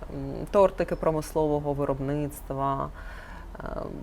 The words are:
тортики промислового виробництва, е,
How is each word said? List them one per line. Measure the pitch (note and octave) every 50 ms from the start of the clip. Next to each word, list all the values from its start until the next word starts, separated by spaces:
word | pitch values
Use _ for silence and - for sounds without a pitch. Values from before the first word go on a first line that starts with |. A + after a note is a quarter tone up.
| - - - C#3+ C#3 C#3 C3+ - - -
тортики | - G#3 G3 F#3 - - F3 - F3
промислового | - - E3+ D#3+ D#3 D3+ - - D#3+ D#3 D3+ D3 D3 D3 D3 C#3+
виробництва, | C#3 C#3+ C#3 C#3 C3+ C3+ C3+ C#3+ D3 D3 C#3 C#3+ - - - C3+ C3+ C#3 C#3 C#3 C3+ C#3 D3 - - - - - - - - - - - - - -
е, | - - - - - - - -